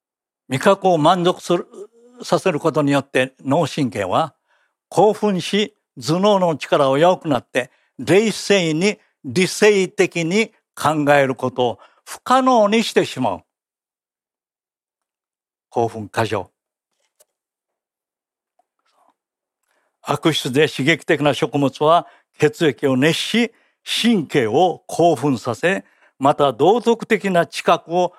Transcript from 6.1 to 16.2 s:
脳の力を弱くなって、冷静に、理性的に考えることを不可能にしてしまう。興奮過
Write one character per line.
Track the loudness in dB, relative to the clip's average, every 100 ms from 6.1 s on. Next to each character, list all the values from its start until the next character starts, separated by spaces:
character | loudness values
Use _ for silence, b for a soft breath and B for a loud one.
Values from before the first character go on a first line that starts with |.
| 0
脳 | 2 2
の | 0 -2
力 | -2 0 2
を | 4
弱 | 2 2
く | -2
な | -4
っ | -4
て、 | -6 -6 _ _ -10
冷 | 0 2 2
静 | -2 0 0 0
に、 | 0 -2 -4 _ _ -6
理 | -2 -2
性 | 2 2 4 0
的 | 0 -2 -2
に | -2 -2 -2 _ _ -4
考 | -2 0 2
え | 2 2
る | -2
こ | -6
と | -2 -4
を | -4 b b -20
不 | -12
可 | -2 2
能 | 4 4 2
に | 0
し | 0
て | -2
し | -2 -4
ま | -6 -6
う。 | -12 _ _ _ _ _ _ _ _ _ _ _ _ _ _ _ _ _ _ _ _ _ _
興 | -4 -4
奮 | -6 -10
過 | -6